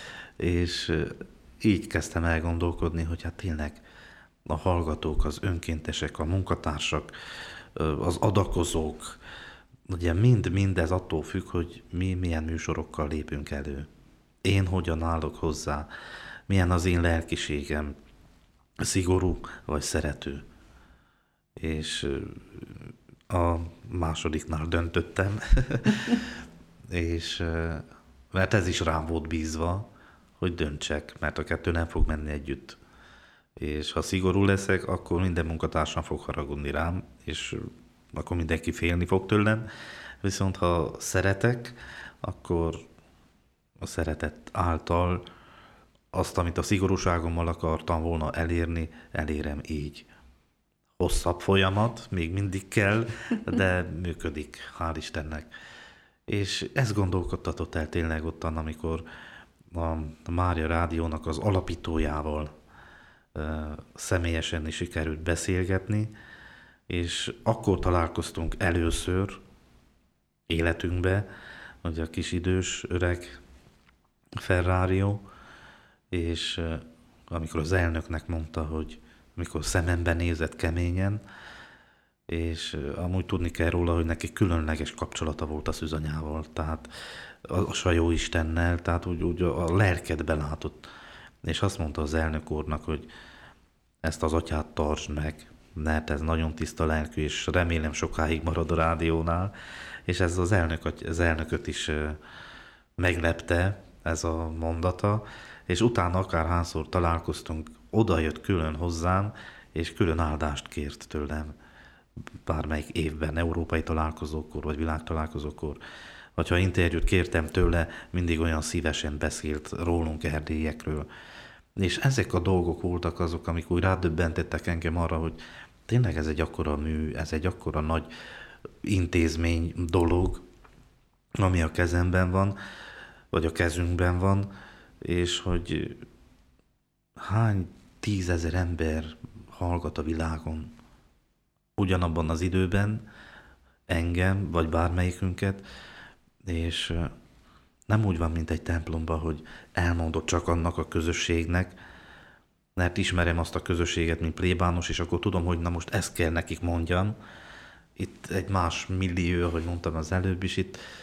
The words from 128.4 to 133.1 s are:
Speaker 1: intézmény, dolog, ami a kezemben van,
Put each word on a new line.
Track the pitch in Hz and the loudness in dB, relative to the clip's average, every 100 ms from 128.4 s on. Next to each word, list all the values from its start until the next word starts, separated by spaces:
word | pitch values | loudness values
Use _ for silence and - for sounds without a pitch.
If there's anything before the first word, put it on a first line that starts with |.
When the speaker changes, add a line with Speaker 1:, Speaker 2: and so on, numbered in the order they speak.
| - - - - | -18 -18 -18 -8
Speaker 1:
intézmény, | - 95 85 90 82 78 85 82 85 - | 0 2 2 4 2 2 2 2 0 -2
dolog, | 85 95 85 87 92 - - - - - - _ _ _ _ | 0 4 4 4 2 -2 -10 -20 -20 -20 -20 _ _ _ _
ami | - 95 90 | 2 4 4
a | 80 | 2
kezemben | - 87 87 87 90 90 | 2 2 4 4 4 4
van, | 92 98 104 - - - - - | 4 2 0 -8 -14 -16 -18 -20